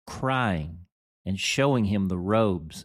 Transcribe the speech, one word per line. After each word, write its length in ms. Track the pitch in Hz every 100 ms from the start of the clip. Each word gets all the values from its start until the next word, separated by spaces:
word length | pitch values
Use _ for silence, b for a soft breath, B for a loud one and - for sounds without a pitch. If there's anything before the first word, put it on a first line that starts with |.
| -
crying 800 | - 131 131 120 87 76 85 90 _ _ _
and 160 | - 95
showing 460 | - - 139 131 104
him 220 | 104 95
the 100 | 90
robes 680 | 90 110 110 90 78 -